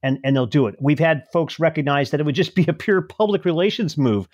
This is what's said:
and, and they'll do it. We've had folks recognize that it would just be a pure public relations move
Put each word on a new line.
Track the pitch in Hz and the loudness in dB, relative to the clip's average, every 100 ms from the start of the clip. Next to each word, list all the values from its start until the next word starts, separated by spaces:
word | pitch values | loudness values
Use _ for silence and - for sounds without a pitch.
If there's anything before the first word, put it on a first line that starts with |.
and, | 135 135 | -4 -2
and | 135 135 | 0 0
they'll | 120 | 2
do | 147 113 | 2 0
it. | - | 0
We've | 139 147 | 0 2
had | 165 147 - | 2 0 -2
folks | 170 156 - | -2 -2 -2
recognize | 160 160 139 143 135 | -2 0 -2 0 0
that | 147 | -2
it | 151 | 0
would | 143 | 0
just | 175 190 | 0 0
be | 165 | 0
a | |
pure | 160 - 190 | 0 0 0
public | 185 - 214 202 180 | 0 -2 0 0 0
relations | 160 202 226 170 151 | 0 0 0 -2 0
move | 127 104 90 | 0 0 -4